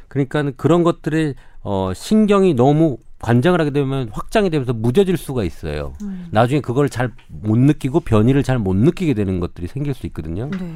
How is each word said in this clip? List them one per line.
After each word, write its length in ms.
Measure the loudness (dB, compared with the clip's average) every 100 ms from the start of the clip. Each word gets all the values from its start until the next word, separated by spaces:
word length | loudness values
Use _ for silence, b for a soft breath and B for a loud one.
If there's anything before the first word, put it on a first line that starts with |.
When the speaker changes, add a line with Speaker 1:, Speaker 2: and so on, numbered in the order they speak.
| b
Speaker 1:
그러니까는 460 | -4 -2 -2 -4 -2
그런 280 | 2 2
것들에, 500 | 2 0 -4 -2 -2 -6 b b
어, 280 | -6 -2 -2
신경이 600 | -4 0 2 4 4 4
너무 440 | 4 4 4 2 0 -10 -8
관장을 400 | 0 2 4 2
하게 120 | 0
되면 380 | 0 -2 -4 -6
확장이 380 | -8 -2 0 2
되면서 220 | 0 -2
무뎌질 440 | -2 2 2 2 0
수가 260 | -2 -4
있어요. 500 | -4 -4 -6 -6 -8 -10
Speaker 2:
음. 240 | -10 -10 -2
Speaker 1:
나중에 300 | 2 2 2
그걸 260 | 0 0 0
잘 220 | -2 -4 -6 -16
못 280 | -8 0 4
느끼고 440 | 4 2 0 -2
변이를 420 | 2 4 4 4
잘 160 | 2 0
못 160 | 0 2
느끼게 380 | 2 2 0 0
되는 240 | -2 -2
것들이 280 | -4 -6 -10
생길 260 | -6 -6
수 120 | -6 -8
있거든요. 420 | -10 -8 -8 -6
Speaker 2:
네. 60 | -8 -10